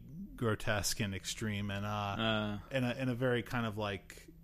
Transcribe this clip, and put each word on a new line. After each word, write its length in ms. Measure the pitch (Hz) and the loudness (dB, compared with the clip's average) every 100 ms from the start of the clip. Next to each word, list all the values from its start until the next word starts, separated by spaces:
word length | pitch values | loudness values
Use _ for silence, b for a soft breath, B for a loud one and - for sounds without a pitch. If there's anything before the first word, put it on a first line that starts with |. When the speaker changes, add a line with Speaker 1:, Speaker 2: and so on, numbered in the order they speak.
| - 156 196 - | -10 -10 -8 0
Speaker 1:
grotesque 640 | 117 107 - 104 90 - | 2 2 2 2 2 0
and 160 | 104 95 | 0 -2
extreme, 560 | - - 110 101 101 | -4 -2 0 0 0
and, 140 | 98 104 | -2 0
uh, 40 | |
Speaker 2:
Uh. 680 | 104 101 107 113 110 107 104 - | 0 0 2 4 4 2 -2 -2
Speaker 1:
in 120 | 135 | 0
a, 100 | 123 120 | 2 0
in 140 | 131 | 0
a 60 | 120 | 2
very 260 | 131 120 | 4 2
kind 240 | 110 123 113 | 2 0 0
of, 120 | 104 | 0
like, 500 | 104 95 - - - - | -2 -2 -6 -16 -18 -18